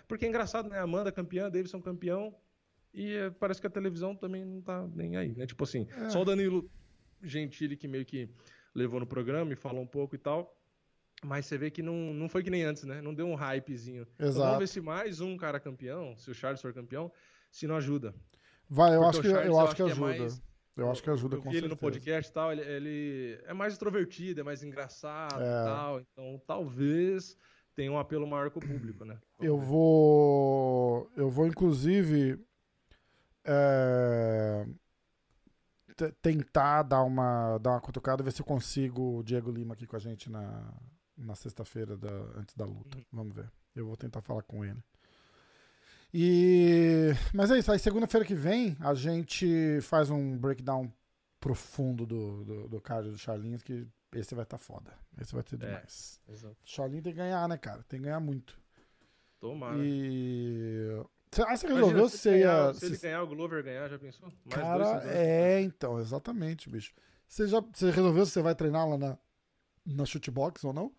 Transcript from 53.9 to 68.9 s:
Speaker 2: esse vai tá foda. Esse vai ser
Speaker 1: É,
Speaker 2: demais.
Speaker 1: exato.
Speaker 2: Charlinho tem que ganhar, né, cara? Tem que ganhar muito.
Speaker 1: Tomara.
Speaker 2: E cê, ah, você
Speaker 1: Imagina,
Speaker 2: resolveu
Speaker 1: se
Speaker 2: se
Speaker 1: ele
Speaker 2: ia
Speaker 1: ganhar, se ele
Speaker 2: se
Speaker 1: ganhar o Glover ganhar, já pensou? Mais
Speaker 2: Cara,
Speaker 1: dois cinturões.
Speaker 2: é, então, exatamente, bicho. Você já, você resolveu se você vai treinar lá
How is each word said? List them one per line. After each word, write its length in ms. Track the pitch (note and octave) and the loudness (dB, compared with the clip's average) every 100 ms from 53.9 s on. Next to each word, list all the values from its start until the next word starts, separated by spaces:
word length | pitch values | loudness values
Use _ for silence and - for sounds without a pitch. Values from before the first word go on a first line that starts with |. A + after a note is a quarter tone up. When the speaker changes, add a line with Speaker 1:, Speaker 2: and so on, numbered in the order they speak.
| _ _ | _ _
Speaker 2:
esse 200 | A#2+ G2+ | -10 -8
vai 120 | A#2+ A#2 | -8 -10
tá 100 | - | -12
foda. 340 | - - - - - - | -14 -18 -18 -20 -20 -14
Esse 140 | A2+ | -10
vai 100 | B2 - | -8 -8
ser 100 | A#2+ | -10
Speaker 1:
É, 100 | A2 | -10
Speaker 2:
demais. 520 | F#2+ - - - - - | -10 -14 -18 -18 -20 -20
Speaker 1:
exato. 280 | G#2+ A2 G#2+ | -20 -20 -20
Speaker 2:
Charlinho 380 | - - C3+ D3+ | -14 -8 -8 -6
tem 100 | E3+ | -8
que 60 | E3 | -6
ganhar, 280 | F3+ F#3 E3+ | -4 -2 -2
né, 120 | E3 | -4
cara? 240 | - - - | -8 -14 -12
Tem 140 | C3 | -10
que 60 | C#3+ | -6
ganhar 140 | D#3 | -4
muito. 380 | D3+ C3+ - - _ _ _ _ _ _ _ _ | -4 -6 -8 -20 _ _ _ _ _ _ _ _
Speaker 1:
Tomara. 380 | A2+ D3 A#2+ C#3+ | -12 -8 -6 -4
Speaker 2:
E 1200 | C#3+ C#3 C3+ C3 B2+ B2 A#2+ A#2 A2+ A2 A2 A2 - _ _ | -2 -2 -4 -4 -4 -4 -4 -6 -6 -6 -6 -8 -10 _ _
cê, 120 | - | 0
ah, 120 | A3+ | 0
você 120 | A#3+ E4+ | 0 0
Speaker 1:
Imagina, 80 | |
Speaker 2:
resolveu 340 | C4 G3+ E3 A#3+ | 6 6 8 4
Speaker 1:
se 80 | - | 4
Speaker 2:
se 100 | G#3+ | 6
Speaker 1:
ele 80 | F#3+ | 8
Speaker 2:
ia 80 | F#3 | 8
Speaker 1:
ganhar, 280 | E3 C#3 | 8 4
se 120 | C3+ F3+ | 2 -4
ele 100 | D3 | -4
Speaker 2:
se 60 | |
Speaker 1:
ganhar 200 | E3+ E3 | -4 -4
o 40 | E3+ | -4
Glover 360 | D3 E3 D#3 | -6 -6 -6
ganhar, 260 | C3+ B2+ C#3+ | -6 -8 -10
já 80 | C#3+ | -12
pensou? 300 | C#3 - F#3 - B2 | -16 -20 -20 -20 -8
Mais 160 | C#3 | -4
Speaker 2:
Cara, 160 | E3 F3+ | -2 2
Speaker 1:
dois 100 | G#3 A3+ | 2 0
cinturões. 120 | - | -2
Speaker 2:
é, 460 | F3 E3 E3 F3+ F#3+ | 2 4 6 6 4
então, 400 | F#3+ - B2+ A#2 | 2 -2 -4 -4
exatamente, 720 | A2+ C3+ A#3 A#3 D#3+ D#3+ - | -4 -6 -6 -6 -6 -6 -10
bicho. 240 | A2+ - _ _ _ _ | -10 -10 _ _ _ _
Você 180 | - G#3 | -2 2
já, 140 | A3 | 2
você 300 | G#3+ - F#3 | 0 0 2
resolveu 340 | F#3 F#3 E3 | 6 6 6
se 80 | F#3+ | 4
você 80 | F3+ | 2
vai 120 | E3 | 2
treinar 340 | D#3+ D#3 D#3 | 2 0 2
lá 80 | D#3+ | 0